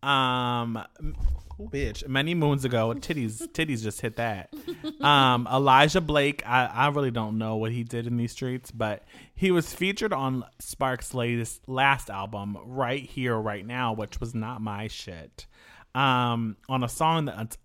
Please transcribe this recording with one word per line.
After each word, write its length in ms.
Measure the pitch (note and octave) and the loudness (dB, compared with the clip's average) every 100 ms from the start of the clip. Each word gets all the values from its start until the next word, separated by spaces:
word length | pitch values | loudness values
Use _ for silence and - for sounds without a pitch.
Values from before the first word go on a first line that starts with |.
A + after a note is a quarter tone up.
Um, 800 | C#3 C#3 B2+ B2+ B2 A#2+ A#2 A2+ - _ | 2 4 4 2 0 0 -2 -4 -8 _
m-, 180 | D3+ - - - - - | -8 0 0 0 -6 -14
oh, 80 | G#3 | -8
bitch, 400 | C#3 C3 G#2 C#3 | -4 -4 -4 -2
many 260 | C3 D3 | 0 0
moons 300 | F3 D3 C#3 | 2 4 4
ago. 280 | B2+ B2 A2+ A#2+ | 2 2 2 0
Titties, 500 | - D#3+ A2+ A2 E4+ | -4 -2 -2 -4 -10
titties 320 | - D#3 B2 | -4 -2 -2
just 160 | A2 - | -4 -6
hit 160 | A#2+ A2 | -6 -4
that. 360 | A#2 G2+ - D4+ D#4 F4 D4+ D4+ | -4 -4 -10 -14 -12 -10 -10 -2
Um, 460 | C#3 C#3+ C3+ B2 A#2+ | 4 6 6 4 2
Elijah 540 | C3 C#3 C3 D3+ E3+ | 2 8 8 8 4
Blake, 420 | D#3+ D3+ C#3+ C#3+ | 2 2 2 0
I, 220 | - B2+ B2 | 0 2 2
I 220 | G#2+ C#3 | 2 2
really 240 | C#3+ C3+ | 2 0
don't 260 | A#2 A2 A2 | -2 -2 -2
know 160 | A2 | -2
what 160 | A2 A2 | -2 -2
he 140 | A#2 | -2
did 240 | A#2 A#2 A#2 | -4 -4 -2
in 80 | A#2+ | 0
these 160 | A#2 | -2
streets, 400 | - C3 B2+ - | -2 -6 -6 -8
but 320 | A2+ A2 G#2 _ - - | -4 -4 -4 _ -20 -20
he 180 | - F#3+ | -2 2
was 200 | F3 D#3 | 4 2
featured 400 | - F#3 G3+ G#3+ | -2 -2 -2 -2
on 320 | E3 C3+ C3 - _ | -2 -2 -2 -6 _
Sparks' 560 | - - C3 B2+ - | -16 -4 -2 -2 -6
latest, 540 | B2+ A#2+ A#2+ A2+ - - | -4 -2 -2 -4 -8 -8
last 420 | C3 C#3 C3+ - | 2 4 4 0
album, 480 | G2 G2 G#2+ G2+ G2+ | -8 -6 -6 -6 -8
Right 400 | - B2+ B2 C#3 | -10 -2 -2 -2
Here, 320 | B2+ - B2+ A2+ | -6 -4 -2 0
Right 280 | A2 G#2 | -2 -6
Now, 280 | G2+ B2 B2 | -6 -2 -2
which 260 | A2 G#2 - | -2 -6 -6
was 160 | A#2 | -6
not 260 | A#2+ A2 B2 | -4 -6 -6
my 280 | A2 G2+ A2 | -6 -6 -8
shit, 580 | - - F2 C#2 - - _ - - - | -10 -12 -14 -16 -20 -20 _ -20 -20 -6
um, 600 | B2+ C3+ B2+ A#2+ A#2 A2+ G#2 - | 2 4 4 2 2 -2 -4 -2
on 140 | C3 | -2
a 60 | A#2+ | 0
song 380 | - D#3+ E3 D3 | 0 2 2 0
that 300 | F#2+ A2 - | -4 -10 -10